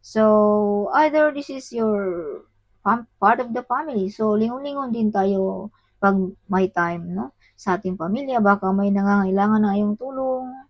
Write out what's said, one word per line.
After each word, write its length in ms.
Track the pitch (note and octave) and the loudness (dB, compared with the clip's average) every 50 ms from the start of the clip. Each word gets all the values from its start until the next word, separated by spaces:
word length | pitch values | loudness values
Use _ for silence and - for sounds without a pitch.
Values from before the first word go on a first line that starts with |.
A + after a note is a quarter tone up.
So, 880 | _ - - A3 A3 G#3+ G#3+ G#3+ G#3 G#3 G#3 G#3 G#3 G3+ G#3 G3+ G#3 - - | _ -4 0 2 4 6 6 6 6 4 4 2 2 0 0 -2 -2 0 2
either 320 | C#4+ D#4 D#4 C#4+ D#4 D4+ D4+ | 2 2 4 4 2 2 2
this 220 | C#4+ C#4+ C#4 - | 0 -4 -8 -8
is 160 | C4+ C4+ C4 - | -10 -12 -12 -8
your 720 | A#3 A#3 A3+ A3 G#3+ G3+ G3 F#3+ F3 F3 E3 D3 A#2+ - - _ _ _ _ _ _ _ | -4 -2 -2 0 0 -2 -2 -4 -6 -6 -8 -10 -12 -12 -16 _ _ _ _ _ _ _
fam-, 280 | _ G3 A3 A#3+ A3+ _ _ _ | _ 0 0 0 -2 _ _ _
part 180 | G3+ G3+ A#3 A#3+ | 4 4 4 4
of 140 | B3+ A#3+ | 0 -4
the 80 | A3+ B3 | -6 -8
family. 460 | B3 _ B3 C4+ D#4 D#4 B3+ G#3 F#3+ G3 | -4 _ -4 -4 -4 -4 -4 -2 -4 -4
So, 240 | G#3 - A3 A3 | -4 -2 -2 0
lingon-lingon 640 | G#3 G#3+ A3 A#3 A#3+ C4 C#4 C#4+ C#4+ C#4 C4+ B3+ A3+ | 2 2 0 -2 -4 -6 -8 -8 -6 -6 -6 -6 -2
din 160 | A#3 A3 G#3+ | -2 -2 0
tayo 560 | G#3+ G3+ F#3+ G3 G3+ F#3+ F#3+ F#3+ F#3+ F#3 G3+ G#3+ _ _ _ _ _ _ | 0 0 0 2 2 0 0 -2 -4 -6 -10 -14 _ _ _ _ _ _
pag 160 | - G3 G3 F#3+ F#3+ F3+ - _ _ - | 2 2 2 2 0 -2 -6 _ _ -2
may 240 | F#3+ F#3 F#3+ F#3 | 0 0 0 0
time, 400 | _ F3 E3+ E3+ E3+ E3+ E3+ F3 | _ -2 -2 -2 -4 -8 -8 -8
no? 240 | F3 F#3+ A#3 C#4 _ _ _ _ _ _ | -8 -8 -8 -10 _ _ _ _ _ _
Sa 160 | - G3+ F3+ | -4 -2 -2
ating 240 | G#3 - F#3 F#3 - | -2 -2 -6 -6 -4
pamilya, 400 | D#3+ F3 G3+ C4 C#4+ C4+ B3+ A#3+ | -4 -4 -4 -4 -4 -2 0 2
baka 320 | G#3 G3+ G3+ G3+ - F#3+ | 4 4 2 2 0 -2
may 160 | G3 G3 G3+ G3+ | 0 0 2 2
nangangailangan 800 | G3+ G3 G3 G3+ G3+ G3+ G3 F#3+ F#3+ G3 G3+ G#3+ G#3+ G#3+ G#3+ G#3 | 2 2 2 2 2 2 2 2 2 2 2 2 4 2 2 2
ng 60 | G3 | 2
iyong 200 | G3+ G#3 G#3 G#3 A3 | 0 0 0 -2 -4
tulong 480 | B3 C4+ C4+ C4 C4 C4 B3+ B3+ B3+ B3+ B3+ C4+ C4+ _ | -6 -8 -6 -4 -2 -2 -2 -4 -6 -10 -14 -16 -20 _